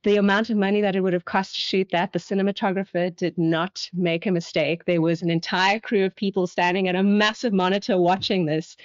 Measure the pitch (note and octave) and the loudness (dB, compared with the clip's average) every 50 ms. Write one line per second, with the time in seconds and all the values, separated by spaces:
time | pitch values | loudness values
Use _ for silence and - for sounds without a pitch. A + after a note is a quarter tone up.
0 | - G#3+ G#3 G#3 G3+ G3+ G3 G#3 A3+ A3+ A3+ G#3 G3+ G3 G#3 G#3 G#3 G3+ F3+ G3 | 2 2 2 4 4 4 2 2 0 0 0 0 2 2 2 2 2 2 2 2
1 | F#3 F#3+ F3 F3+ - - - F#3+ F#3+ - - - - - - F#3+ F#3+ - - E3+ | 0 0 0 -2 -2 -2 -2 -2 -2 -2 -8 -8 -6 -2 0 -2 0 0 0 -2
2 | F3+ - - C4 - - G#3 G3 F#3+ G3+ G3 - A#3 G3 F3+ G3 G3 _ - F3 | -2 0 -4 -6 -4 -2 -2 0 0 -2 -2 -2 -4 -2 -2 -2 -4 _ -2 -2
3 | F3 F#3 F3 - F#3 E3+ - - E3 D#3+ E3+ D#3+ E3+ F#3+ _ - - - - F3 | -2 -2 -4 -4 -6 -4 -2 0 0 0 2 0 -2 -4 _ -12 -12 -8 -4 -2
4 | F3+ E3+ E3 E3+ - G#3+ F#3 E3+ E3+ - - F3 D3+ C#3+ E3+ E3+ - - F3 E3+ | 0 0 0 0 -2 -2 -2 -2 -4 -2 -2 -2 0 0 -2 -4 -2 0 0 2
5 | D#3+ E3+ E3+ E3 F3+ E3+ E3+ E3 E3 - G3 F3+ F#3 G3 G3+ A3+ - - A#3+ G3 | 2 2 0 0 0 -2 -2 -2 -2 -2 0 0 2 2 0 -2 -2 -2 0 0
6 | F#3+ F#3+ - - G#3 G3 G3 F#3+ F3+ F3+ - - F3 F3 F3 G3 F#3 F#3 F3+ F#3 | 0 0 -2 -4 -4 -2 0 -2 -2 -2 -2 0 0 0 2 0 0 0 0 2
7 | G3 G3+ G3+ G#3 G#3+ G#3+ A3 - - A#3+ G3 F#3 F3+ F3+ F#3+ G3+ - - G3+ F3+ | 2 2 4 4 2 2 0 -2 -4 0 0 2 2 2 0 -2 0 0 2 2
8 | F3 F3 F#3 F#3+ - - G#3 F#3+ E3+ D3+ D#3 D#3 E3+ - - _ | 4 2 2 0 0 -2 0 0 0 0 -2 -4 -4 -8 -20 _